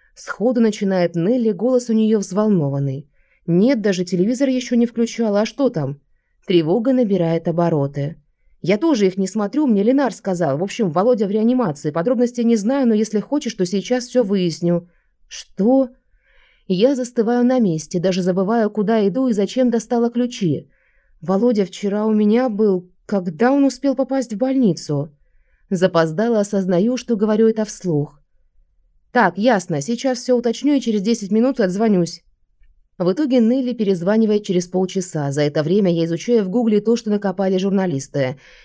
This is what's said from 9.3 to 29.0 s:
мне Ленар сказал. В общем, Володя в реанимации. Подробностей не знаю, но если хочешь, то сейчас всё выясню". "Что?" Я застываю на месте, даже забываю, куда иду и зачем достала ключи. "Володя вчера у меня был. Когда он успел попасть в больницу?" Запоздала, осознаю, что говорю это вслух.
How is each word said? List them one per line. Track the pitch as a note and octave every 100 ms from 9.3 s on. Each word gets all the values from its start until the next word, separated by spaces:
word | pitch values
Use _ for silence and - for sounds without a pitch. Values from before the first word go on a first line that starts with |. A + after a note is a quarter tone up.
| A3 G3+ D4 D4
мне | G3+
Ленар | G#3 C4+ B3+
сказал. | F3+ G3 F3 D#3+ C#3
В |
общем, | G3 - G3
Володя | D#3 A3 A#3 G3
в |
реанимации. | G#3+ A3 B3+ G#3+ C#3+ D#3
Подробностей | D#3 F3 B3 A#3+ A#3+
не | A#3 A3+
знаю, | G3+ C#4 B3
но |
если | G#3+ A3 G#3
хочешь, | F#3+ D4 A#3
то | - F3+
сейчас | G3 F#3 B3 B3
всё | B3+
выясню". | G#3 G3+ F3+ D#3+ F3 E3+ F3 _ _ _ _
"Что?" | - - - G#3 C4+ B3+ - _ _ _ _ _ _ -
Я | F3+ B3
застываю | C4 B3 - A3 B3
на | B3 B3+
месте, | G#3 D#3+ - F3+
даже | F#3 F#3
забываю, | F3+ F3+ F#3+ A#3 G#3+
куда | G#3+ G3+ A3+ G3+
иду | F#3 C4
и |
зачем | G#3 F#3+ B3+ B3+
достала | A#3 - A#3 A#3
ключи. | A#3+ B3 - F3 C3+ - _ _ _ _ _
"Володя | D#3 F#3+ A#3+ G#3+
вчера | F#3 - G3+ G#3 A3
у |
меня | G#3+ G#3 A3+ B3+
был. | G3+ G#3+ F#3 F3+ _ -
Когда | G3+ F3+ D#3 B3
он | C#4+
успел | C#4 C4 C#4
попасть | C4 C4 C4+ B3
в | G3+
больницу?" | C4 C4+ A3+ D#3 - C#3+ D#3 - _ _ _ _ _
Запоздала, | F#3 F#3 E3+ D#3+ D#3 A#3 A3
осознаю, | G3+ G3+ F#3 F3 A3 B3
что | - A3
говорю | G#3+ G#3+ A3+
это | A3
вслух. | G#3+ - F#3 D3+ D3+ - _ _ _ _ _ _ _ _